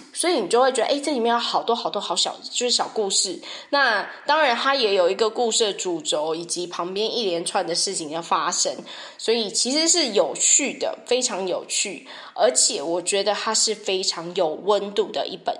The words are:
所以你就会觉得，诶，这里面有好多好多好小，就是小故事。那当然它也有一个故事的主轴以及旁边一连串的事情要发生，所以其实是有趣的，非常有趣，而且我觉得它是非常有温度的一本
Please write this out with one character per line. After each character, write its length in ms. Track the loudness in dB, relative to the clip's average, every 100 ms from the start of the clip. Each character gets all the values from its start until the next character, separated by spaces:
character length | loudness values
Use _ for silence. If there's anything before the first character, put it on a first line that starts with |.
| -12
所 160 | -2 0
以 40 |
你 140 | 2 2
就 140 | 4
会 100 | 4
觉 120 | 4
得， 40 | 2
诶， 140 | 0
这 100 | 0
里 80 | 0
面 140 | 2
有 60 | 2
好 240 | 0 -2
多 120 | 0 -2
好 140 | 0
多 100 | -4
好 160 | -4 -2
小， 200 | -2 -4
就 240 | -8 -4 0
是 20 |
小 180 | 0 0
故 160 | -2 0
事。 320 | 0 -2 -4 -12 -14 -2
那 360 | 2 4 2 -2 -8 0
当 120 | 4
然 160 | 4 2
它 200 | 2 2
也 180 | 4
有 160 | 4 4
一 60 | 4
个 160 | 0
故 200 | 2 0
事 140 | 2 0
的 80 |
主 260 | 0 -4 -4
轴 360 | -2 -2 0 -4
以 100 | -4
及 220 | -6 -6
旁 260 | -6 -6
边 180 | -2 -2
一 140 | 0 -2
连 180 | -2
串 220 | -2 -2 0
的 80 |
事 220 | -2 -2 -4
情 160 | -6
要 100 | -6
发 300 | 0 0 0
生， 200 | 0 -2 -2 -12 -14 -16 -8
所 160 | 0
以 160 | 0 0
其 220 | 0 0
实 160 | 2 2
是 220 | 2 2
有 260 | 2 2 2
趣 420 | 4 4 2 -2
的， 220 | -4 -4 -2
非 160 | 0
常 240 | 0 -2 -2
有 180 | -4 -4
趣， 420 | -4 -4 -6 -14 -18 -10 2
而 160 | 2
且 280 | 4 2 0
我 220 | -2 -2
觉 220 | 0 0
得 100 | 0
它 180 | 0 0
是 220 | 0 0
非 300 | -2 -2 0
常 320 | 0 -4 -4 0
有 140 | 0
温 440 | 0 0 0 2
度 120 | -2 -2
的 140 | -2 -6
一 100 | -6
本 220 | -6